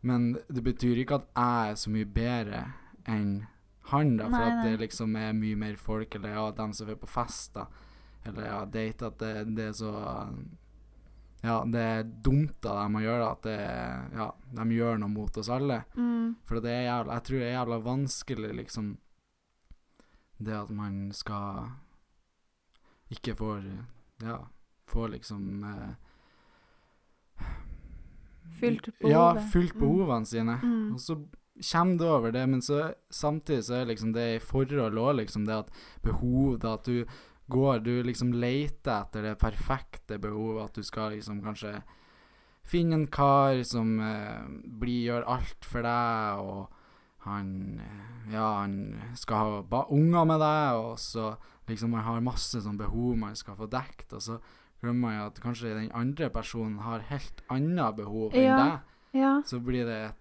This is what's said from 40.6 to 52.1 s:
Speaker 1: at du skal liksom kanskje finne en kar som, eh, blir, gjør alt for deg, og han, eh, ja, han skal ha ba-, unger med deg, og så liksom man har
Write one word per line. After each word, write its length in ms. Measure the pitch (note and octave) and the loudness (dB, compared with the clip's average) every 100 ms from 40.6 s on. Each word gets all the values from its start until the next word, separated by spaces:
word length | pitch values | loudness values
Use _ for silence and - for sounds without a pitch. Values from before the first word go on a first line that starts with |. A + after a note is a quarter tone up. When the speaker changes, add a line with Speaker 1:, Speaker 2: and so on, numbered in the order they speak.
| G#2+ | -6
Speaker 1:
at 80 | |
du 100 | - | -8
skal 280 | G2 - G#2+ | -8 -4 -4
liksom 300 | G#2+ A2 G#2 | -6 -6 -6
kanskje 400 | G#2 G#2 G#2 G#2 - - - - - _ _ _ | -6 -8 -8 -10 -14 -20 -20 -20 -20 _ _ _
finne 300 | - F3 E3 | -2 2 4
en 140 | D#3+ D3 | 4 2
kar 560 | - C#3 C#3 C3+ C3 | 4 6 8 6 4
som, 360 | B2 A#2+ A2+ A2 | 0 0 2 2
eh, 480 | A2 G#2+ G#2 A2+ A2+ - - A#2 | 0 -4 -6 -8 -10 -12 -14 -6
blir, 260 | A#2+ A#2+ A#2+ | -2 0 0
gjør 200 | A#2+ A#2 | -2 0
alt 380 | B2+ - - - | -2 -2 -6 -6
for 160 | A#2+ | -4
deg, 580 | A#2 A#2+ A#2+ A2+ G#2+ G2+ | 0 2 2 2 0 -2
og 300 | G2 G2 F#2+ - - - _ _ | -4 -6 -10 -14 -20 -20 _ _
han, 600 | - G2+ G2 F#2+ G2 G#2+ | -6 -4 -4 -4 -6 -8
eh, 540 | G#2+ G#2 G#2+ A#2+ A2 | -10 -12 -14 -14 -6
ja, 260 | A2 A2 G#2 | 0 2 2
han 400 | G2+ G2 G2+ G#2+ A2 A#2+ | 0 -2 -4 -8 -10 -10
skal 220 | - A2 | 0 2
ha 240 | G#2+ G#2 | 2 0
ba-, 260 | G2 A#2+ C#3 | -2 0 4
unger 360 | C#3+ D#3+ E3+ D#3+ | 6 8 8 6
med 140 | D#3+ | 6
deg, 360 | D3+ D3+ D3 A#2 | 4 4 4 2
og 220 | A2+ A2+ | 0 -6
så 400 | - A#2 A2 G#2+ - - - | -6 -4 -4 -6 -14 -18 -8
liksom 220 | A2+ A#2 | -2 0
man 120 | A2+ | 0
har 180 | A2 | 0